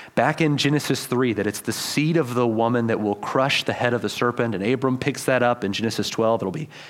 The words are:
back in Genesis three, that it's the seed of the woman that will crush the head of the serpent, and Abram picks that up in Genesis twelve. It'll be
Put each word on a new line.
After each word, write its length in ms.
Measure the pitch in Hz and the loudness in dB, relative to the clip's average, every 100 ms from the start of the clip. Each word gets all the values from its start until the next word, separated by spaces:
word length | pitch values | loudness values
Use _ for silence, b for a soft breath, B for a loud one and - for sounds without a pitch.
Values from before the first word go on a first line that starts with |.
| B | B
back 260 | - 127 151 | 0 2 2
in 160 | 160 143 | 2 2
Genesis 480 | 139 147 - 135 | 2 0 0 -4
three, 300 | - 123 127 | -2 0 2
that 120 | 104 104 | 0 -2
it's 140 | - | -4
the 120 | - | -6
seed 440 | - - - 151 170 | -6 -4 0 2 2
of 160 | 127 | 2
the 140 | 120 120 | 2 2
woman 400 | 110 113 120 117 | 2 2 2 2
that 120 | 107 | 0
will 180 | 104 101 | 0 -2
crush 480 | - 135 135 - | -2 0 2 0
the 100 | - | -2
head 180 | 107 120 | -2 0
of 80 | 120 | 0
the 80 | 104 | -2
serpent, 460 | - 120 117 117 | 0 0 0 -2
and 100 | 95 | 0
Abram 320 | 101 127 135 127 | 0 0 0 0
picks 280 | 143 131 | -2 -2
that 180 | - 127 | 0 2
up 220 | 120 120 | 2 2
in 100 | 98 | -2
Genesis 340 | 98 113 - 104 | -2 -2 -2 -4
twelve. 320 | - 113 113 | 0 2 2
It'll 100 | 95 | -2
be 200 | 85 78 B | -6 -8 B